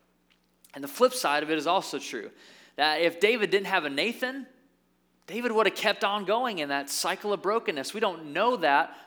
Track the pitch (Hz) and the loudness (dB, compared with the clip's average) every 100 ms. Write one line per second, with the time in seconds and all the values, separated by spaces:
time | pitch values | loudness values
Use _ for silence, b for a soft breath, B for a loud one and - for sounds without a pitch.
0 | _ _ _ _ _ _ - - 139 - | _ _ _ _ _ _ -20 -14 -12 2
1 | 247 247 165 147 151 156 147 185 - 143 | 2 4 0 0 0 0 2 0 0 -6
2 | - 127 104 B B B B - 147 156 | -8 -10 -10 B B B B -2 0 2
3 | 170 - 202 240 202 185 185 185 147 139 | 2 2 2 4 2 2 2 0 0 0
4 | 185 233 254 269 247 - _ _ _ _ | -2 -2 -6 -6 -12 -20 _ _ _ _
5 | _ _ - 202 240 220 202 - 214 202 | _ _ -10 -6 0 2 2 2 0 2
6 | 214 208 185 220 254 196 147 139 139 - | 0 -2 0 0 0 -2 -2 -4 -4 -4
7 | 180 190 208 202 185 226 240 156 131 214 | -2 -2 -2 -2 0 0 -2 -4 -6 -2
8 | 214 170 156 147 226 247 160 143 165 B | -2 -2 -6 0 0 2 4 4 2 B